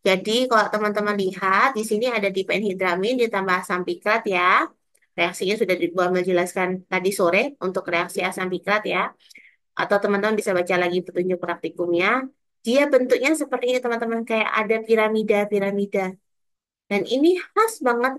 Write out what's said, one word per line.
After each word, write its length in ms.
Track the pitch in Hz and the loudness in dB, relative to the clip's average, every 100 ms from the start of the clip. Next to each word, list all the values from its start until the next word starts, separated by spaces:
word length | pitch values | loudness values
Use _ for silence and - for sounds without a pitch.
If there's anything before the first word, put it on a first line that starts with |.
Jadi 480 | 196 185 202 226 254 | 0 0 2 0 2
kalau 160 | 226 208 | 2 2
teman-teman 480 | 214 214 208 208 | 0 -2 -2 -2
lihat 640 | 208 190 190 190 196 254 214 | -2 -2 -2 0 2 2 0
di 80 | 214 | -2
sini 240 | 214 254 | 0 0
ada 160 | 233 196 | 0 -2
dipenhidramin 960 | 190 190 196 214 185 185 175 202 254 | -2 -2 -2 -2 -2 0 0 0 0
ditambah 400 | 226 208 190 185 | 0 0 0 -2
asam 240 | - 180 180 | -2 -4 -4
pikrat 400 | 175 208 226 220 | -4 -2 -2 0
ya. 400 | 185 180 220 320 _ _ _ _ | 0 4 2 0 _ _ _ _
Reaksinya 400 | - 170 185 190 | -2 -2 -2 -2
sudah 240 | 214 190 175 | 0 0 0
di-, 160 | 170 | 0
gua 160 | 170 180 | 0 0
menjelaskan 800 | 185 180 180 180 - 185 185 - | 2 2 2 0 -2 -2 -4 -4
tadi 240 | 185 185 | -2 -2
sore 400 | 202 180 185 269 285 | 2 2 2 0 -4
untuk 240 | 190 190 180 | -6 -4 -2
reaksi 320 | 170 180 196 185 | -2 -2 -4 -4
asam 240 | 190 185 | -4 -4
pikrat 320 | 180 - 208 | -4 -2 -2
ya. 320 | 202 180 214 - - - - _ _ - | 0 -2 -4 -8 -20 -20 -20 _ _ -6
Atau 240 | 190 202 | 0 0
teman-teman 320 | 202 202 208 | 2 0 0
bisa 160 | 214 208 | 0 0
baca 240 | 180 180 | 0 0
lagi 320 | 180 180 180 180 | 0 0 -2 -4
petunjuk 320 | - 180 180 | -2 -2 -2
praktikumnya. 880 | 175 175 165 - 175 170 190 247 269 _ _ _ 226 | -4 -6 -6 -6 -2 0 2 0 -4 _ _ _ 0
Dia 240 | 254 285 | 2 4
bentuknya 400 | 269 254 247 269 311 | 4 4 2 2 0
seperti 320 | 285 254 247 | -2 -4 -2
ini 80 | 254 | -2
teman-teman, 480 | 254 233 233 233 233 | -2 -4 -2 -4 -2
kayak 240 | 226 214 | -2 0
ada 320 | - 208 220 | 0 0 0
piramida-piramida. 1400 | 220 226 214 220 214 208 202 208 196 202 202 202 185 190 _ _ _ _ _ _ - | 2 2 4 2 2 2 2 0 0 -2 -2 -2 -4 -8 _ _ _ _ _ _ -4
Dan 120 | 202 - | -2 0
ini 220 | 254 311 359 - | 2 4 2 0
khas 320 | - 453 - 254 | 0 0 2 0
banget 260 | 240 247 | 2 0